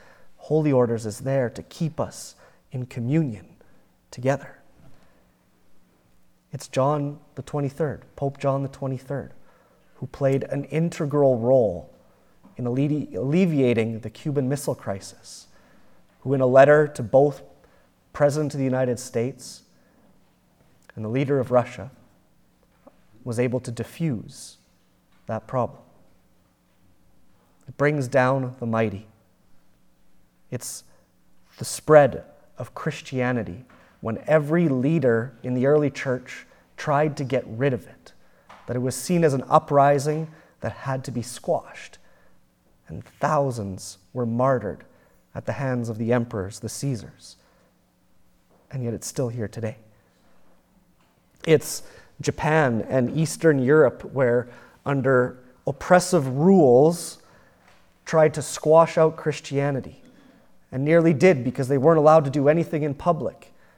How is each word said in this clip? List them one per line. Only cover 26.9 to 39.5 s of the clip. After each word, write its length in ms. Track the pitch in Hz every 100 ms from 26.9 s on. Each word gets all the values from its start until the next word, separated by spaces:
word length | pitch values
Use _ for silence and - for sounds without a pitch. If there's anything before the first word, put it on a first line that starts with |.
| _ _ _ - _ _ _ -
It 100 | -
brings 300 | 143 151 123
down 480 | 131 127 135 127 123
the 60 | 117
mighty. 420 | 113 110 98 - _ _ _ _ - _ _ _ _ - - _ _ -
It's 360 | 120 - - _ _ _ _ _ - _ -
the 60 | 123
spread 580 | - - 151 135 - - - - -
of 160 | 127
Christianity 920 | - 156 - - 131 123 123 95 92 - - _ _
when 240 | 110 113 -
every 440 | 156 147 170 165
leader 640 | 131 139 165 131 113 127 -
in 100 | 127
the 140 | 127 135
early 220 | 151 143
church 560 | - 139 127 - - - _ _ -
tried 400 | 151 143 156 135
to 60 |
get 200 | 131 127 -
rid 280 | 110 143
of 120 | 120 -
it, 280 | - - - - _ _ - -
that 100 | 123
it 40 |
was 160 | 127 -
seen 280 | - 175
as 100 | 160
an 100 | 131
uprising 840 | -